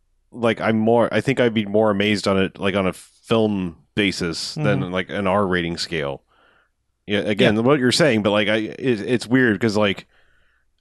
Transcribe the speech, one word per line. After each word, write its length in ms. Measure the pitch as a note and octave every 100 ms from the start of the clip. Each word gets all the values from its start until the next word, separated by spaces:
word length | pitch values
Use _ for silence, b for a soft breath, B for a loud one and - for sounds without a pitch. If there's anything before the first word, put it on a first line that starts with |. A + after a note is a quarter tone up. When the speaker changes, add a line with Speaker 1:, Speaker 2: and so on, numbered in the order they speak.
| _ _ _
Speaker 1:
like, 260 | A#2+ A2+ A2+
I'm 180 | G#2 A2
more, 340 | A2 A#2 G#2+
I 80 | G#2+
think 180 | C3+ B2+
I'd 140 | A#2+
be 140 | A2 G2+
more 240 | G#2 A2
amazed 360 | G2+ G#2 G2+ G#2
on 120 | F#2+
it, 200 | F#2+ -
like, 160 | G2
on 120 | G2 F#2
a 80 |
film 800 | - - _ - A2+ A2 G2+ F2+ - _
basis 600 | - G3 - F2 D#2 -
than, 260 | D#3 G#2+ F#2+
Speaker 2:
Mm-hmm. 120 | F#2
Speaker 1:
like, 160 | F#2 F2+
an 160 | G2+ F#2+
R 200 | G2+ G2
rating 300 | F2+ E2+ E2+
scale. 460 | - E2 C#2+ C2+ _ b b b b b _ _ -
Yeah, 140 | G2+
again, 360 | F#2 G2+ A#2+ G#2+
Speaker 2:
Yeah. 40 |
Speaker 1:
what 180 | A#2+ C#3+
you're 140 | B2
saying, 300 | - D#3 A2
but, 80 | G#2
like, 180 | G#2 G#2
I, 80 | A2
it, 440 | G#2+ - C3+ G#2+
it's 240 | G2+ B2 G#2+
weird 340 | C3 B2 G2
'cause, 160 | A2+ G#2
like, 300 | G#2 F#2 - _ _ _ _ _ _ _